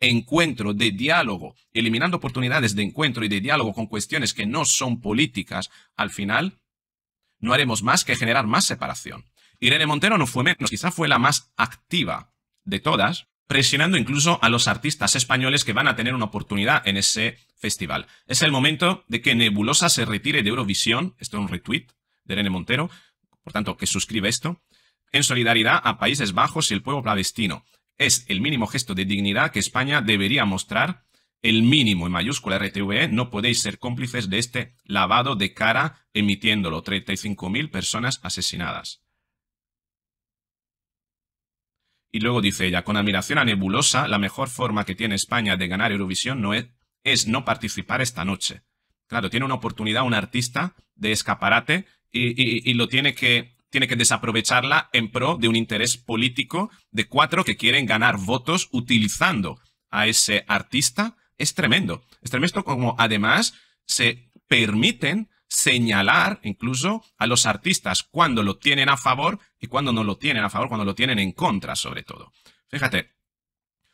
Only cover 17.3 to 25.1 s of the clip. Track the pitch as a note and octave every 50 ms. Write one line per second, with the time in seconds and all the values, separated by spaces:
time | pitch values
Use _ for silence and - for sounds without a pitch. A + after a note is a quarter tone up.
17.3 | - - _ _ _ _ - G#2+ - - - D#2 E2 E2 - - - - _ -
18.3 | E3+ - E3 D3+ C#3 C3 C3 D3+ D#3 - F3 F3 F#3+ - - - - A2+ A#2+ -
19.3 | B2 A#2 A#2 A2+ G2+ G#2 G#2 A2 A2+ - E3+ E3 - - A#2 G#2+ G#2+ G2+ - C3+
20.3 | D#3 D3+ A#2 G2+ G#2+ - A#2+ G2 G2 - - A#2+ C#3 C3 F3+ F#3 - - - -
21.3 | - G#2 G2+ F#2 F2+ F2 - - A2+ - - _ _ _ _ _ _ _ _ -
22.3 | F#2+ G2 G2+ G2 F#2 F#2 E2+ - A#2+ C3 D#3 F3 - - - _ _ _ _ _
23.3 | _ _ - - - G#2 G#2+ - F2+ - - - - G2 - - A2 A2+ F#2+ G#2
24.3 | A#2 - - - F3 - _ _ _ _ _ _ _ _ _ _